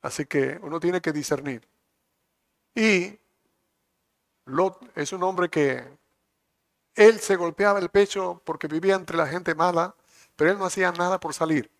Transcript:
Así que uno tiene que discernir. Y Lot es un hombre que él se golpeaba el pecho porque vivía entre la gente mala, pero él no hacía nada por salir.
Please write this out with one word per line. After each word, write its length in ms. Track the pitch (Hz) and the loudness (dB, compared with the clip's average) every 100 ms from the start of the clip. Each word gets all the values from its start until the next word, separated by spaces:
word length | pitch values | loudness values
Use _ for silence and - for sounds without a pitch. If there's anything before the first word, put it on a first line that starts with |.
Así 240 | 147 - 147 | -10 -8 -4
que 320 | 147 131 - | -2 -2 -4
uno 160 | 147 160 | -8 -4
tiene 220 | 170 180 | -2 -2
que 100 | 170 | -4
discernir. 560 | 147 143 139 143 120 _ _ _ _ _ _ _ _ _ _ _ | -6 -4 -4 -6 -12 _ _ _ _ _ _ _ _ _ _ _
Y 460 | - 220 190 185 208 _ _ _ _ _ _ _ _ _ _ _ _ - | 0 2 2 0 -12 _ _ _ _ _ _ _ _ _ _ _ _ -8
Lot 440 | 135 190 185 - - | -2 -2 -2 -16 -8
es 160 | 147 | -8
un 120 | 190 | -4
hombre 260 | 185 185 175 | -4 -2 -2
que 480 | 160 143 127 123 135 _ _ _ _ _ _ _ _ _ | 2 0 0 -10 -20 _ _ _ _ _ _ _ _ _
él 260 | - 214 220 | 6 8 8
se 160 | - 190 | -2 0
golpeaba 440 | 170 165 202 202 | 0 0 2 2
el 100 | 175 | 2
pecho 520 | 196 202 196 185 175 - | 2 2 0 -6 -8 -10
porque 220 | 151 156 | -8 -4
vivía 280 | 156 190 190 | -2 0 0
entre 220 | 170 165 | 0 -2
la 100 | 147 | -2
gente 280 | 170 170 160 | -2 -4 0
mala, 380 | 175 170 180 - _ _ _ - | 0 2 -2 -6 _ _ _ 0
pero 160 | 156 | 2
él 60 | 202 | 2
no 80 | 190 | -2
hacía 260 | 190 180 | 0 0
nada 280 | 170 180 185 | 0 -2 -2
por 140 | 160 | -4
salir. 360 | 139 160 151 110 | -4 0 0 -2